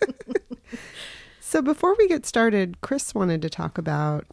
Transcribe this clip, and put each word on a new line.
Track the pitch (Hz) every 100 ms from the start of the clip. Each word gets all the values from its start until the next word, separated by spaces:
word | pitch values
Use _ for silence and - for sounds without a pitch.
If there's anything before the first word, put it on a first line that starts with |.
| 381 - - 254 - 240 _ 240 - - - - - -
So | - 320
before | 269 294 359 440
we | 392
get | 311 -
started, | 233 226 208 180 175
Chris | - 277 -
wanted | 214 185 160
to | 156
talk | - 156 -
about, | 160 147 151 151 -